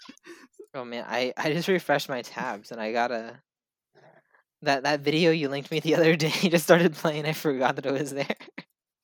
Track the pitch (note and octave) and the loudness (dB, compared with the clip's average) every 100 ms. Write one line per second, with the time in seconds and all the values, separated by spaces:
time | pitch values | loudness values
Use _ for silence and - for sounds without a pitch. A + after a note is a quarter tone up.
0 | - - - E4+ - _ - C#3 A#2+ A#2+ | -20 -20 -20 -20 -20 _ -16 -12 -10 -10
1 | - B2 B2+ - D#3 D#3 E3 F#3 - C#3+ | -4 -2 -2 -2 -2 0 2 0 4 0
2 | - C3 A2+ - B2+ G2+ G#2+ A#2 A2 A#2 | 2 -6 -8 -8 -8 -8 -12 -8 -4 0
3 | A#2+ A#2 A2+ C3 _ _ _ _ _ _ | 0 -2 -8 -16 _ _ _ _ _ _
4 | _ _ _ _ _ _ D3 C#3 C#3 D3 | _ _ _ _ _ _ -2 0 0 0
5 | C#3+ D#3 E3+ D#3+ C#3 C#3 C3+ D#3+ D3+ D3+ | 0 2 4 2 0 -4 -4 -4 0 4
6 | D#3+ E3 D#3 - F#3+ E3+ - E3+ E3+ D#3 | 4 4 0 0 2 2 6 6 6 0
7 | E3 D3+ D3+ D3+ D#3+ C3 B2+ C#3+ C3 C3+ | -4 -4 -4 -2 -2 0 0 0 -4 -4
8 | D3 C#3 C3+ - - - - _ _ _ | -4 -6 -6 -6 -10 -20 -20 _ _ _